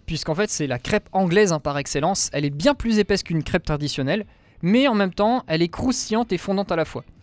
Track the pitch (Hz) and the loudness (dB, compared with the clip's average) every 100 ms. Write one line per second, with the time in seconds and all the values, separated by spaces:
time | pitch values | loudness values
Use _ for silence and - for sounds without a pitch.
0 | - 160 - 156 208 - 143 123 - 208 | -6 -6 -2 -2 -2 -2 -2 -4 -2 -2
1 | - 190 185 185 208 156 151 143 139 143 | 0 0 2 4 4 2 -2 -4 -2 -2
2 | 160 196 - 143 147 143 233 285 233 214 | 0 0 -2 -2 -4 0 0 2 2 2
3 | 202 196 - 165 - 180 - 151 147 - | 2 0 0 -4 0 -2 -2 -4 -2 -4
4 | 135 202 196 - _ - 170 233 277 214 | -2 -2 -4 -16 _ -4 2 4 4 2
5 | 190 170 208 247 - 160 170 - 247 247 | 0 2 2 0 0 0 0 0 -2 0
6 | - 214 233 180 - 196 196 165 156 123 | 0 -2 0 -4 -2 -2 0 -2 -2 -4
7 | - - | -14 -20